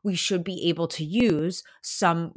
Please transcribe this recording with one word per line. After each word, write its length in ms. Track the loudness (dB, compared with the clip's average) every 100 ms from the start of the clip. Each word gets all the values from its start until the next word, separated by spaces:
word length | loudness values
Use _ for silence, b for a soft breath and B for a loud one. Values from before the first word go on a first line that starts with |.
we 120 | -4
should 300 | -2 0 0
be 240 | -2 -2 -2
able 200 | 0 -2
to 160 | -4
use 580 | -2 2 2 2 0 -4 b b
some 500 | -4 2 2 2 -2